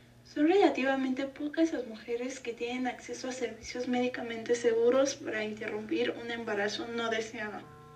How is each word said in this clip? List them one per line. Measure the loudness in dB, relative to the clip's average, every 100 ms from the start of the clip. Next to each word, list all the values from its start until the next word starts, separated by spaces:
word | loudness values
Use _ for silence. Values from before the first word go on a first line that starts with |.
| -20 -20
Son | -8 2 6
relativamente | 8 6 6 2 2 0 -2 -4
pocas | -4 -4 2 2
las | 0 -6
mujeres | -10 -6 -4 -4 -6
que | -8
tienen | -6 -4 -2 -4
acceso | -4 -8 -8 -8
a |
servicios | -4 -4 -6 -10 -6 -2
médicamente | 0 0 -2 -6 -6 0 2
seguros | 4 6 6 6 4
para | 0 -4 -4
interrumpir | -4 -4 -6 -6 -2 0 0 -2
un | -6
embarazo | -6 -4 -2 -2 -2 -4
no | -4 0
deseado, | -2 -2 -6 -6 -8 -12 -18 -18